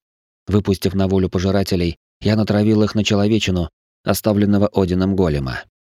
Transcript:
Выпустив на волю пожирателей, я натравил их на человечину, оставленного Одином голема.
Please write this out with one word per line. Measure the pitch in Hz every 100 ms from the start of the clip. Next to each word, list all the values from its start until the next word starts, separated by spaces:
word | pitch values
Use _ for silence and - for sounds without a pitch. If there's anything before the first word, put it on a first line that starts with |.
| _ _ _ _ -
Выпустив | 101 98 95 95
на | 98 95
волю | 95 92
пожирателей, | 92 95 98 95 92 85 - _ -
я | 104 107
натравил | 104 104 107 107
их | 104
на | 110
человечину, | 98 101 104 110 - 90 80 _ _ _
оставленного | - 98 110 101 104 101 104
Одином | 101 87 90 95 95
голема. | 85 71 65 60 - _ _